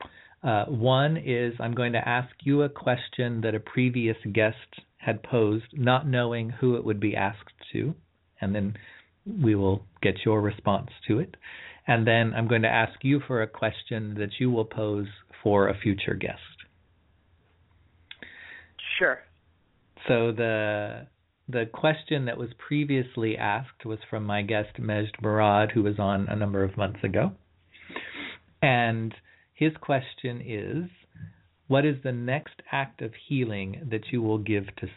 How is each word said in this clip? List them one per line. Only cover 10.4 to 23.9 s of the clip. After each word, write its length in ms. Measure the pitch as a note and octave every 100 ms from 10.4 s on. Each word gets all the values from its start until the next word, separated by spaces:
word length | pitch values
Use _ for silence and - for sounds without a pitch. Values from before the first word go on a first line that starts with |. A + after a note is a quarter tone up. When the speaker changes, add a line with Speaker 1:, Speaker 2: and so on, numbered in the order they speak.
Speaker 1:
response 500 | G#2 - - G2 - - -
to 100 | G#2+
it. 160 | F3 - - - - - -
And 200 | A#2 A2
then 260 | A2+ A2+
I'm 120 | A#2 A2+
going 160 | A#2
to 60 | A2+
ask 240 | A#2+ A2 -
you 180 | C3+ C#3+ C#3
for 160 | B2
a 40 | A2
question 680 | - A2 - - A2+ G#2+ G#2
that 120 | G#2 -
you 120 | B2+
will 140 | A#2
pose 440 | G#2+ - G#2+ G2+ G2+ - _ -
for 260 | A2 G2+ G2
a 100 | G2
future 360 | A2 F#2+ -
guest. 240 | F#2+ - - - - - _ _ _ _ _ _ _ _ _ _ _ _ _ _ - - - - - - - - -
Speaker 2:
Sure. 200 | E3+ C3 - _ _ _ _ _ _ - -
Speaker 1:
So 240 | A#2+ A#2
the, 760 | A2 A#2 A2 G#2+ G#2 G#2+ A2+ C3 _ _ _ -
the 180 | B2 A2+
question 520 | - D#3 D#3 - D3
that 140 | B2+ A#2+
was 100 | A#2+ - -
previously 720 | D3 D3 C3 B2+ - A2 A2
asked 480 | A2 G#2+ C3 -
was 140 | A2+